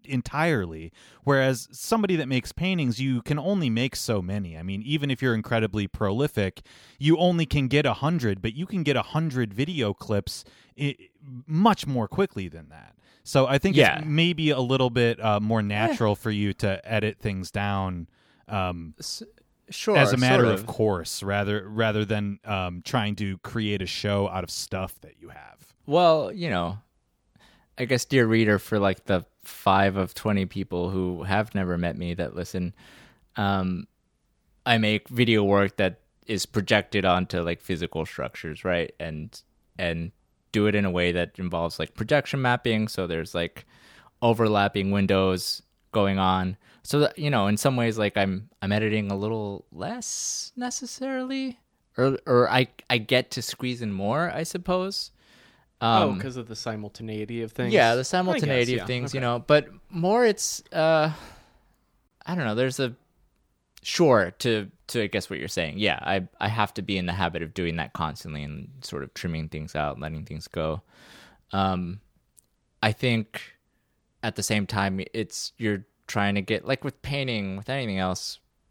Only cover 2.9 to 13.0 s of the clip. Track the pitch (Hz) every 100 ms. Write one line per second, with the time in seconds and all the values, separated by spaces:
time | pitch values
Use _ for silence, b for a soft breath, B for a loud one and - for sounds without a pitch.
2.9 | 113 135 127 - 147 170 202 139 113 131
3.9 | - - 104 90 104 90 80 92 98 107
4.9 | 151 139 127 131 110 - 117 110 104 101
5.9 | - 104 110 147 - 95 - B B B
6.9 | B 143 165 180 170 131 147 127 139 143
7.9 | 107 143 170 113 95 113 123 185 196 147
8.9 | 127 - 156 160 127 110 98 147 165 107
9.9 | - - 101 - - b b b - 143
10.9 | - - _ 143 127 156 156 220 - 139
11.9 | 127 107 - 196 104 90 82 71 78 -
12.9 | _